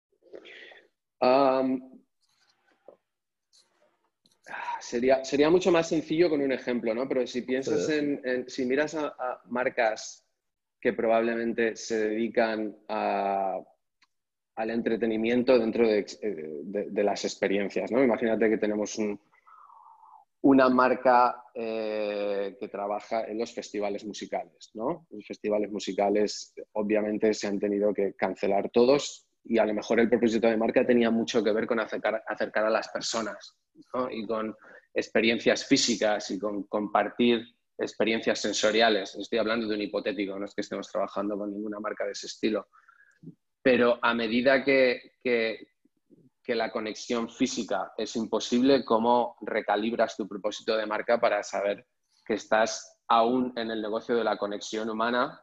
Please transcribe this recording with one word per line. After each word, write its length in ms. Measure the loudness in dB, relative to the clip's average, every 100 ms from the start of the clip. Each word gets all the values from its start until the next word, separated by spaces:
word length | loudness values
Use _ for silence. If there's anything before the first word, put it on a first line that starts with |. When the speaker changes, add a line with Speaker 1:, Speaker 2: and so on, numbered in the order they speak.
| _ _ _ -20 -20 -20 -20 -20 _ _ _ 0
Speaker 1:
Am, 800 | 2 4 4 2 0 -4 -8 -20 _ _ _ _ _ _ _ _ -20 -20 _ _ _ _ _ _ _ _ _ _ _ _ _ _ -16 -12 -10 -10
sería, 440 | -6 -2 2 2
sería 260 | 2 2 4
mucho 200 | 4 4
más 160 | 2 2
sencillo 420 | -2 -2 2 2
con 120 | 2
un 100 | 0
ejemplo, 420 | -2 -2 -2 -2
¿no? 140 | -2 -2
Pero 180 | -2 -2
si 180 | -4
piensas 420 | -4 -4 0 -2 0
Speaker 2:
Sí. 80 |
Speaker 1:
en, 280 | 0 -2 -4
en, 260 | -4 -4 -4
si 160 | -4 -2
miras 300 | 0 0 -2
a, 200 | -6 -6
a 220 | -8 -8 -6
marcas 800 | -2 -2 0 0 0 -10 -18 _ _ _ _ _ _
que 120 | -2
probablemente 800 | 0 2 4 2 0 -2 0 -2 -2
se 340 | -4 -2 0
dedican 640 | 0 -2 0 0 0 -6 -8 -8
a, 720 | -4 0 0 0 0 -2 -4 -10 _ _ _ _ _ _ _ _ -8
al 140 | -4
entretenimiento 880 | -2 -2 0 0 0 0 2 4 4
dentro 300 | 4 2 4
de, 120 | 4
eh, 640 | 0 -6 -6 -6 -8 -10
de, 260 | -8 -6 -4
de 140 | 0
las 200 | 0 0
experiencias, 680 | -4 -2 -2 0 -2 -4 -2
¿no? 120 | 2
Imagínate 460 | 2 2 0 2 2
que 80 | 2
tenemos 400 | 0 -2 -4 -4
un, 220 | -4 -6 _ _ _ -20 -20 -20 -20 -20 -20 -20 _ _
una 280 | 6 8 6
marca, 720 | 6 4 4 4 6 4 0 -12 -10
eh, 1000 | -6 -4 -4 -4 -2 -2 -2 -4 -4 -8
que 80 | -10
trabaja 560 | -6 -4 -6 -4 -4
en 160 | -4 -4
los 120 | -6
festivales 540 | -8 -8 -4 -4 -4 -8
musicales, 640 | -10 -8 -8 -8 _ -16 -8
¿no? 320 | -6 -6 _
Los 160 | -16 -14
festivales 460 | -6 -2 -2 -2
musicales, 800 | -6 -4 0 2 2 0 -4 -14 -16 -10
obviamente, 600 | -4 0 0 0 0 0
se 140 | 0 -2
han 120 | -2
tenido 320 | -2 0 0
que 200 | 0 -2
cancelar 560 | -2 -4 -2 0 0 2
todos 580 | 4 6 4 0 -12 _ _
y 140 | -2 2
a 80 | 2
lo 80 |
mejor 260 | 0 0 2
el 100 | 4
propósito 380 | 4 2 2 2
de 100 | 2
marca 280 | 2 2 4
tenía 240 | 4 4
mucho 340 | 2 0 0
que 80 | 2
ver 140 | 0 0
con 140 | -2
acercar, 440 | -2 -2 -2 -2 -4
acercar 380 | -6 -4 0 2
a 40 |
las 200 | 0 -2
personas, 680 | -8 -6 -4 -6 -10 -18 _ _ -20 -10
¿no? 160 | -6 -6
Y 140 | -6 -6
con 280 | -4 -4 -8 -18 -20 _
experiencias 720 | -6 -2 2 2 2 2 2 2
físicas 640 | 2 2 0 0 0 -4
y 60 | -6
con 260 | -6 -6
compartir 800 | -4 -4 0 0 0 2 2 2 -2 _ _ -8
experiencias 600 | -6 -2 0 0 0 -2
sensoriales. 760 | -2 0 2 4 4 2 -2 -10
Estoy 240 | -4 -2
hablando 280 | 0 -2 -2
de 80 | -4
un 60 |
hipotético, 560 | -4 -4 -4 -4 -4 -6
no 80 | -8
es 80 |
que 80 | -8
estemos 300 | -6 -8 -6
trabajando 460 | -4 -4 -4 -4 -4
con 140 | -6
ninguna 280 | -6 -8 -6
marca 260 | -8 -6 -6
de 60 |
ese 160 | -8 -12
estilo. 400 | -4 -2 -2 -6 _ _ _ _ _ -20 -20 _ _
Pero 380 | 2 4 4 4
a 120 | 2
medida 500 | 0 0 2 4 4
que, 500 | 4 4 4 2 -6 _
que, 460 | -2 0 0 -4 -14 _ _ _ _ _ _ _
que 140 | -4 -2
la 160 | -2
conexión 580 | -4 -6 -8 -4 -4 -4
física 640 | -2 -2 -2 -4 -4 -4 -6
es 180 | -6 -4
imposible, 720 | -2 -2 0 2 4 4 4
¿cómo 500 | 2 4 2 0 -6
recalibras 720 | -6 -4 0 0 0 0 -2 -2
tu 120 | -10
propósito 500 | -6 -6 -6 -4 -2
de 80 | -2
marca 340 | -4 0 2
para 240 | 2 0
saber 420 | -2 -2 -2 -4 -8 _ _ _ -6
que 100 | -4
estás 640 | 0 2 2 -2 -12 _ 2
aún 460 | 4 4 2 -2 -4
en 120 | -6
el 120 | -6
negocio 340 | -4 -4 -2 0
de 80 |
la 140 | 0 -2
conexión 520 | -4 -6 -6 -6 -4
humana, 520 | -2 0 0 -2 -6